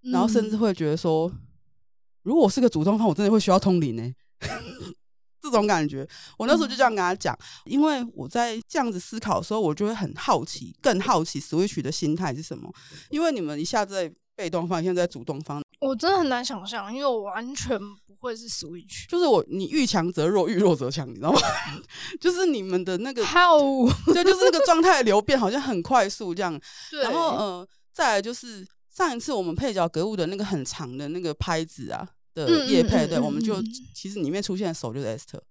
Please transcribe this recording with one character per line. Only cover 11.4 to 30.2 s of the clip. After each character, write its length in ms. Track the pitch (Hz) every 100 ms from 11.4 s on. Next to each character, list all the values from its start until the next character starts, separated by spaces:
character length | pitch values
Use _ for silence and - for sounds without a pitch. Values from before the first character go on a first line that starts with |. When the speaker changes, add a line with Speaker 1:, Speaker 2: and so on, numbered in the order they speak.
Speaker 2:
Switch 400 | - 156 202 -
的 120 | 135
心 240 | 156 151 151
态 180 | 180
是 80 | 131
什 160 | 160 -
么。 100 | - - - - -
因 120 | 294
为 80 | 339
你 100 | 262
们 200 | 156 147
一 40 |
下 220 | 165 233 202
在 260 | 196 170 - _
被 160 | - 175
动 160 | 170 170
方， 160 | 175
一 40 | 175
下 60 |
在 140 | 180 175
主 160 | 127
动 180 | 117 143
方。 220 | 156 143 - _
Speaker 1:
我 160 | 269
真 160 | 240 330
的 80 | 392
很 100 | 302
难 160 | 247
想 220 | 262 226 190
象， 260 | 226 196
因 80 | 247
为 60 | 285
我 160 | 233
完 320 | 202 214 240
全 240 | 277 247 226
不 360 | 208 202 _ 202
会 160 | 247
是 140 | 226 233
Switch。 580 | - 151 175 196 - -
Speaker 2:
就 120 | 349
是 60 | 339
我， 180 | 220 -
你 180 | 185 190
遇 180 | 302 247
强 240 | 196 165
则 160 | 175 156
弱， 220 | 208 170
遇 60 |
弱 200 | 185 202
则 160 | 151 127
强， 180 | 139 131
你 60 |
知 60 | 113
道 100 | 147
吗？ 80 | 277 679 - - 147
<laughs> 380 | - - - 359
就 140 | 339
是 140 | 359 370
你 160 | 262
们 200 | 190 185
的 140 | 180 180
那 140 | 247
个 120 | 240
Speaker 1:
How？ 640 | 202 339 349 311 277 269 247 -
Speaker 2:
<laughs> 120 | -
对， 120 | 349
就 60 | 349
是 100 | 370 -
那 40 |
个 140 | 330
状 180 | 277 330
态 140 | 339 311
的 60 |
流 180 | 233 202
变 180 | 214 269
好 120 | 202
像 100 | 247
很 220 | 262 196
快 260 | 165 254 202
速 260 | - 202
这 80 | 175
样。 160 | 185 147 - - -
Speaker 1:
对。 120 | 302
Speaker 2:
然 100 | 254
后， 160 | 294 330 -
呃， 320 | 208 180 190 _ _
再 220 | - 285
来 80 | 202
就 100 | 208
是 340 | 240 240 214 185 _ _
上 240 | - 359
一 60 | 240
次 140 | 254
我 80 | 240
们 120 | 175
配 180 | 160 269
角 140 | 190 165
格 140 | 160
物 120 | 196
的 100 | 214